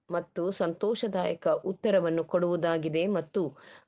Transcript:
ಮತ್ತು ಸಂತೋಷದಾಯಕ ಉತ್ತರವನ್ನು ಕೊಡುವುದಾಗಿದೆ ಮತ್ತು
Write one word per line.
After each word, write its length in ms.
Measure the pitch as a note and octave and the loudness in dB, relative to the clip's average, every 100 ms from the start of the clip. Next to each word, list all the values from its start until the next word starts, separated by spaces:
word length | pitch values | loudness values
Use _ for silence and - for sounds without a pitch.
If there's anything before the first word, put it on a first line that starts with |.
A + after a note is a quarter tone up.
| _ | _
ಮತ್ತು 320 | E3+ E3+ - F3 | -6 -4 -4 -4
ಸಂತೋಷದಾಯಕ 960 | F#3+ F3 E3 G#3 A3 A3 F#3 F3 E3+ E3+ D#3 | -2 -4 0 -2 0 -2 -2 -2 0 0 0
ಉತ್ತರವನ್ನು 600 | F#3 F#3 A3 G3 E3+ E3 | -2 -2 2 2 2 0
ಕೊಡುವುದಾಗಿದೆ 800 | D#3+ F3+ F3 F3 E3 E3 D#3+ D#3 F#3 | 0 0 2 0 0 0 0 0 0
ಮತ್ತು 360 | F#3+ D#3+ G#3 D#3 - - - | -2 -2 -2 -2 -6 -20 -20